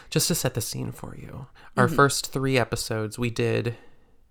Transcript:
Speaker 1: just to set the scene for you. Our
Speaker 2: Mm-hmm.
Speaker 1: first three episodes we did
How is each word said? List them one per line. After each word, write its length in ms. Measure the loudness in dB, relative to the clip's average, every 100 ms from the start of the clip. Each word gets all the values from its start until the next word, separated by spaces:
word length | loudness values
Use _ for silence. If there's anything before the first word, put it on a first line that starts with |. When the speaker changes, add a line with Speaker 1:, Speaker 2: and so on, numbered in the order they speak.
| -4
Speaker 1:
just 200 | 0 0
to 60 |
set 200 | 0 0
the 60 | -2
scene 280 | -6 -6 -8
for 220 | -10 -14 -14
you. 300 | -14 -14 -16 -20 -6 2
Our 100 | 4
Speaker 2:
Mm-hmm. 100 | 6
Speaker 1:
first 360 | 6 4 -4
three 240 | -2 2 2
episodes 600 | 2 -2 -2 -2 -4 -2
we 100 | -4
did 460 | 0 0 2 -2 -6 -16 -20 -20 -20 _